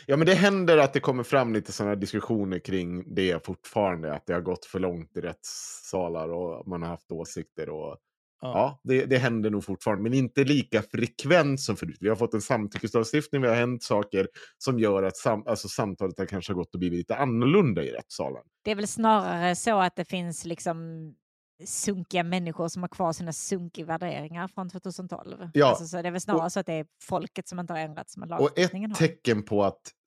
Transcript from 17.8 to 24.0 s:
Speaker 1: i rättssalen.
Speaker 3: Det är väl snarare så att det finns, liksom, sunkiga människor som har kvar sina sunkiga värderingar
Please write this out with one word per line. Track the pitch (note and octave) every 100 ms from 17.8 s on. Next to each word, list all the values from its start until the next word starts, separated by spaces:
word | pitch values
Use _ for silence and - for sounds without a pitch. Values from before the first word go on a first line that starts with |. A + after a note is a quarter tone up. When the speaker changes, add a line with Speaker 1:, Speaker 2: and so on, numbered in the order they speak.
Speaker 1:
i | C2+
rättssalen. | A1+ - - C#2+ A#1 - _
Speaker 3:
Det | -
är | G3+
väl | G#3
snarare | - A3 G#3+ F#3 F3 F3+ F#3+
så | A#3 G#3
att | F3+ -
det | E3
finns, | F#3 E3+ D#3 E3+
liksom, | E3 F3 E3 E3 D#3+ D#3+ - _ _ _ _ F3
sunkiga | - - F#3+ E3+ F3+
människor | E3+ F#3 E3+ D#3 E3
som | F#3
har | F3
kvar | - F3
sina | D#3+ E3+
sunkiga | D#3 - F#3+ F3 - D#3+
värderingar | E3